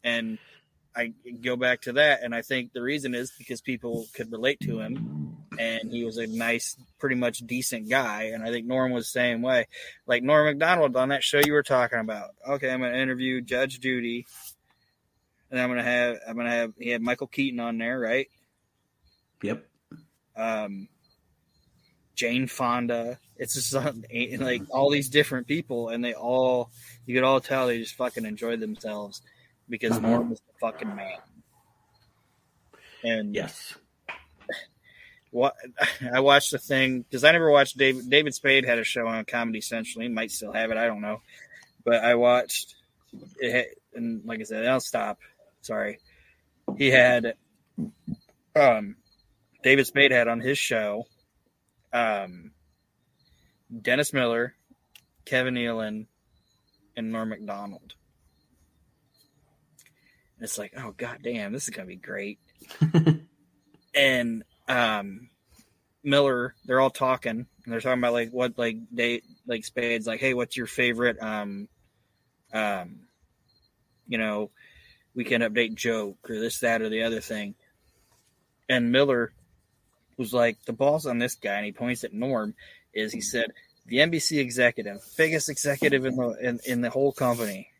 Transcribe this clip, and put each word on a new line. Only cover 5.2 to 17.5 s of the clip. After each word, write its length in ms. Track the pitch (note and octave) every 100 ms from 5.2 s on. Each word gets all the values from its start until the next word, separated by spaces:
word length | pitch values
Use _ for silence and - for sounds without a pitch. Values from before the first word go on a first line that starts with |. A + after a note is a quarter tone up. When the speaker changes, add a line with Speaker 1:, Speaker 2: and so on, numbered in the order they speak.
| D2 - - -
Speaker 1:
and 320 | A2+ A2+ A2
he 120 | A#2
was 140 | A#2 A2
a 80 | A2+
nice, 500 | A2+ A#2 A#2 - - B2+ _
pretty 180 | C#3+ B2+
much 220 | B2 A#2
decent 500 | A#2+ B2 B2 A#2 G#2+
guy, 360 | B2+ A2+ G#2 A2
and 80 | A2+
I 80 | A2+
think 160 | A#2+ A#2
Norm 240 | C3 C3
was 140 | B2 A2
the 40 | B2+
same 220 | B2 A#2
way. 240 | B2 B2+ A2+ - - - -
Like 180 | A#2+
Norm 220 | B2+ D3+ D3+
Macdonald 500 | C#3+ D#3+ F3+ D3 B2+
on 140 | C3
that 120 | C#3
show 180 | - C#3+
you 80 | D3
were 100 | D3
talking 380 | C#3+ C3 A#2+ A#2+
about. 300 | A2 G#2+ G2+ - B2
"Okay, 200 | C#3 C3+
I'm 100 | C3
gonna 160 | B2+ B2
interview 440 | C3 B2+ C3 B2+
Judge 380 | B2 B2+ C3+ B2+
Judy, 460 | C3 B2+ A#2 A#2+ - - - - _ _ _ _ _ _ _ _ _
and 100 | B2+
I'm 80 | B2
gonna 140 | B2
have, 320 | A#2+ B2 A#2+ A#2 -
I'm 80 | A2+
gonna 140 | A#2+
have," 220 | A#2+ A2+ A2
he 120 | A#2+
had 120 | A#2+
Michael 260 | A#2 B2 C#3
Keaton 320 | - C3+